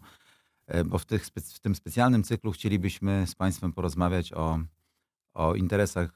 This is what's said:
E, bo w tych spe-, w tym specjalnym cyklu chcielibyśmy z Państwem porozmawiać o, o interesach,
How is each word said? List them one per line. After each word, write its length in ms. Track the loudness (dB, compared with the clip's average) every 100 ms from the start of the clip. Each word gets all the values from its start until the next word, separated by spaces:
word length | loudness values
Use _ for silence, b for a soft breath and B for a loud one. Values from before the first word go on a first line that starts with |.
| b b b b b b -4
E, 180 | -2
bo 140 | 0 -2
w 60 |
tych 220 | 0 -4 -4
spe-, 140 | -14
w 200 | -14 -6
tym 140 | -4
specjalnym 480 | -2 -2 2 4 4
cyklu 300 | 2 -2 -2
chcielibyśmy 760 | -2 0 2 0 -2 0 0 0
z 80 |
Państwem 380 | 0 -2 0 -4
porozmawiać 600 | -2 -2 0 0 0 -2
o, 260 | -2 -2 -2 -4 _ _ _ _ _ _
o 200 | 0 0
interesach, 560 | 2 2 2 2 0 -4